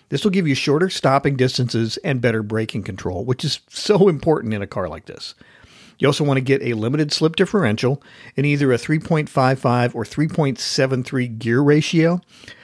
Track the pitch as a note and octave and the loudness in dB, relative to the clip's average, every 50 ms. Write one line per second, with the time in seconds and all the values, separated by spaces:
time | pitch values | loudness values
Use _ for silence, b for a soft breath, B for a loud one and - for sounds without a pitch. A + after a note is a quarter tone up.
0 | b b C#3+ C#3 - G#3+ F3+ G3 F3 D3+ C3+ C3 - D3+ C#3 D#3 F3+ F#3 - - | b b -4 -2 0 0 0 2 2 2 0 0 0 0 2 2 2 0 -2 0
1 | - C3+ C3+ C#3 - D3+ C#3 B2+ B2+ B2+ - - B2+ A#2 - A2+ A#2 A2+ - - | 0 2 2 2 2 0 0 0 0 0 0 0 -2 -2 0 -2 -2 -2 -4 -6
2 | - F3 C#3 B2+ A#2 B2 A2 A2 G#2+ G#2 A2 A2 A2 A2 - A2+ F#2+ - G2 G2 | -4 -4 -2 0 0 0 0 -2 -4 -4 -4 -4 -4 -4 -6 -8 -8 -8 -8 -8
3 | - G2+ F#2 F#2 G2 B2+ B2+ - - C#3+ - - - _ - - - - G#3 F3+ | -6 -6 -6 -4 -4 -4 -4 -2 -4 -6 -6 -6 -10 _ -14 -4 0 2 4 6
4 | F#3+ G3+ D#3+ C3 - E3 D#3 - - A2 A2 G2+ G2 F#2+ - G#2 F#2 D#2+ - G2 | 6 4 4 2 2 0 0 0 0 -4 -4 -4 -6 -6 -6 -6 -6 -6 -8 -10
5 | - - - - - - - _ B B B B B B B B B B B B | -14 -16 -16 -16 -16 -18 -18 _ B B B B B B B B B B B B
6 | C3+ C3+ C#3 - D3+ C#3+ C3+ C3 B2+ B2+ C3+ - - B2 A#2 G#2+ G#2+ A#2 C#3 D3+ | 2 2 2 2 0 0 0 0 2 2 0 0 0 -2 -2 -2 -2 0 0 0
7 | D#3 D3 - - D#3 D#3+ E3 - F#3+ - - G3+ D#3+ G#2+ G#2+ A2+ - B2 C#3 - | 0 -2 0 0 0 0 2 0 0 0 0 0 0 0 0 0 0 0 -2 -2
8 | B B B B B B B B C#3 D3 C#3+ C#3+ C#3+ C3 B2 A#2 - - D#3 D#3+ | B B B B B B B B 0 2 2 2 2 2 2 2 0 0 -2 -2
9 | - - E3+ D3+ D3+ - - C#3+ C3 B2+ C3+ B2+ - B2+ A#2+ B2 A#2+ B2 - A#2+ | 0 0 0 0 0 0 0 2 2 2 2 2 0 2 2 2 2 0 0 -4
10 | A2 - - - D3+ D#3 - - D3+ C3+ B2+ - - - - - C3+ C3 C3+ B2+ | -8 -4 -2 -2 -2 0 0 0 0 0 -2 -4 -6 -4 -2 0 0 0 0 -2
11 | B2 - C#3 C3 B2 A#2+ A2+ A2 A#2 A#2 A#2 C3 C#3+ C#3+ D3 D3+ D#3 - - E3 | -4 -2 -2 -2 -2 -4 -4 -4 -2 0 2 4 4 4 4 4 2 2 2 2
12 | D#3+ E3 F3 F3+ - B B B B B B B | 2 2 2 0 -4 B B B B B B B